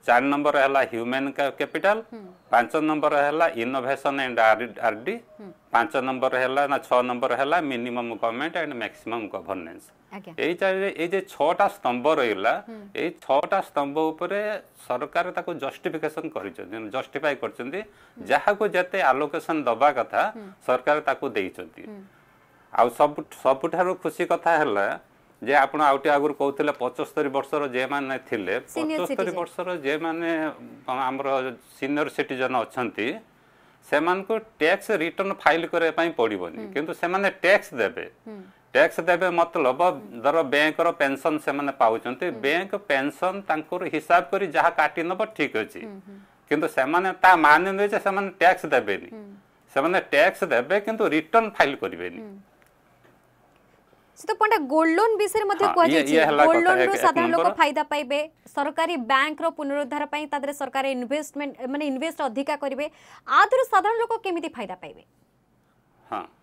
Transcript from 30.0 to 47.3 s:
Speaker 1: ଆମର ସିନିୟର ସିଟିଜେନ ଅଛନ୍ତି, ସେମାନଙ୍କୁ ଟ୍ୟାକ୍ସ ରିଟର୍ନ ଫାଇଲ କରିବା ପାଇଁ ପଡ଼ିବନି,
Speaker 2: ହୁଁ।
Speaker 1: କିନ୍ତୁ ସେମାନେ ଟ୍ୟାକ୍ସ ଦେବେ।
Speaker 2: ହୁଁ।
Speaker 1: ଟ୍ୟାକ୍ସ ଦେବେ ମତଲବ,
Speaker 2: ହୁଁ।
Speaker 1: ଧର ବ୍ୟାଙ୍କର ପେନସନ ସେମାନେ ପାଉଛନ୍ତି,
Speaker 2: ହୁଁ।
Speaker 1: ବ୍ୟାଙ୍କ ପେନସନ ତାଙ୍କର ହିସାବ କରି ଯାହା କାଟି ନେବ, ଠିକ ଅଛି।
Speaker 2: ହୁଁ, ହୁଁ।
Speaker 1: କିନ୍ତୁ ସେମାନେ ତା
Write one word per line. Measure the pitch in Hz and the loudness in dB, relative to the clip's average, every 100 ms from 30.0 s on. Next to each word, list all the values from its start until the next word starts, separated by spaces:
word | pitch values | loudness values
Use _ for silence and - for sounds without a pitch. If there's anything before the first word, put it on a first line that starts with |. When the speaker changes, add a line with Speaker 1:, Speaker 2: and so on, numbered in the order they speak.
| 165 160 170 160 156 131 120 120 - | -4 -4 -2 -2 -4 -6 -16 -16 -8
Speaker 1:
ଆମର | 131 131 135 139 135 131 120 - - | -4 -4 -4 -2 -2 -2 -8 -18 -8
ସିନିୟର | 135 147 143 | -4 -2 -2
ସିଟିଜେନ | - 147 131 127 131 | -2 -6 -2 -2 0
ଅଛନ୍ତି, | 107 - 120 95 110 208 - _ _ _ _ _ - | -2 -4 -6 -4 -6 -6 -12 _ _ _ _ _ -2
ସେମାନଙ୍କୁ | 143 160 185 190 220 220 _ | 0 2 -2 -2 -4 -4 _
ଟ୍ୟାକ୍ସ | 151 190 - | 2 2 0
ରିଟର୍ନ | 208 165 - 196 | -2 -2 -4 -4
ଫାଇଲ | 196 - 156 165 | 0 2 2 0
କରିବା | 170 160 | 0 0
ପାଇଁ | 156 165 | 0 -2
ପଡ଼ିବନି, | 151 113 101 87 80 | 0 0 0 -6 -10
Speaker 2:
ହୁଁ। | 214 | -8
Speaker 1:
କିନ୍ତୁ | 190 160 | -6 -6
ସେମାନେ | 175 170 190 196 | -4 -2 0 -2
ଟ୍ୟାକ୍ସ | 190 175 196 - | 0 2 2 2
ଦେବେ। | 135 101 87 85 _ - | -2 -2 -2 -14 _ -18
Speaker 2:
ହୁଁ। | 214 185 _ _ | -18 -20 _ _
Speaker 1:
ଟ୍ୟାକ୍ସ | 123 160 - | 4 4 2
ଦେବେ | 170 175 180 | 0 2 2
ମତଲବ, | 175 170 175 131 131 | 0 0 2 0 2
Speaker 2:
ହୁଁ। | 180 147 107 117 | 0 0 -12 -2
Speaker 1:
ଧର | 123 160 | 0 2
ବ୍ୟାଙ୍କର | 160 143 151 151 165 | 2 2 2 2 0
ପେନସନ | 165 139 135 165 151 | 2 0 0 -2 -2
ସେମାନେ | - 143 143 | -2 -4 -4
ପାଉଛନ୍ତି, | 135 117 113 - 175 180 | 2 2 2 -4 -6 -6
Speaker 2:
ହୁଁ। | - | -2
Speaker 1:
ବ୍ୟାଙ୍କ | 139 165 196 196 | -2 0 -2 -8
ପେନସନ | - 139 139 - 180 196 | -2 0 0 -2 -4 -4
ତାଙ୍କର | 196 156 151 175 175 | -4 -4 -4 -6 -4
ହିସାବ | 156 - 170 180 | -6 4 2 4
କରି | 196 196 | -2 0
ଯାହା | 151 156 | 2 2
କାଟି | 165 151 - | 4 0 0
ନେବ, | 165 185 | -4 -4
ଠିକ | 214 - 147 208 | -4 -2 -2 -2
ଅଛି। | 214 - | -4 -8
Speaker 2:
ହୁଁ, | 226 196 196 | -16 -18 -20
ହୁଁ। | 196 - _ _ | -20 -20 _ _
Speaker 1:
କିନ୍ତୁ | 143 160 | 0 0
ସେମାନେ | - 131 170 190 | 0 0 2 0
ତା | - 185 | 4 6